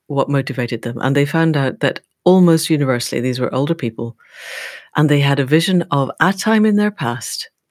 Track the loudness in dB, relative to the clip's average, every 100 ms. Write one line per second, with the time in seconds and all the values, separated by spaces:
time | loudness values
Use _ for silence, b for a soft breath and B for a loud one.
0 | -6 -2 0 0 -2 -4 -4 -4 -6 -4
1 | 0 0 0 2 2 2 -2 -2 -2 -2
2 | -10 _ 4 6 6 4 2 0 2 0
3 | -2 -4 -2 -2 -2 -2 -2 -2 -4 -6
4 | -8 -10 B B B B B B B 0
5 | 2 2 2 0 2 0 2 0 0 -2
6 | -2 0 0 0 0 2 2 2 0 -2
7 | -4 -4 -8 -12 -14 _ _